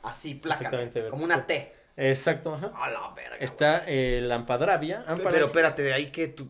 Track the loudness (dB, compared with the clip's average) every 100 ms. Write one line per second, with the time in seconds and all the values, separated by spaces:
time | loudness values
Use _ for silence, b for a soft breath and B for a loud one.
0 | -12 -10 -10 -8 -4 -2 -2 -4 -4 -4
1 | -4 -4 0 0 0 -4 -4 B B -2
2 | 2 2 2 -2 -4 -6 -8 -6 -6 -6
3 | -10 -12 -14 -6 -6 4 4 4 2 0
4 | 2 2 2 -2 0 0 4 2 0 -6
5 | -4 -2 2 4 4 6 4 4 0 0
6 | -2 -4 -6 -6 -16